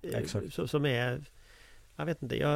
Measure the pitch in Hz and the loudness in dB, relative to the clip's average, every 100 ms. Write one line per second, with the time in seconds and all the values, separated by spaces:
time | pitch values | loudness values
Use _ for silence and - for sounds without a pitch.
0 | 175 120 - 104 - 143 151 151 143 120 | -4 -4 -2 -2 -4 -4 0 2 2 2
1 | 123 127 147 - - - - - - - | 2 -2 -6 -18 -20 -20 -20 -20 -16 -6
2 | 151 160 131 - 143 | -4 -2 -2 2 4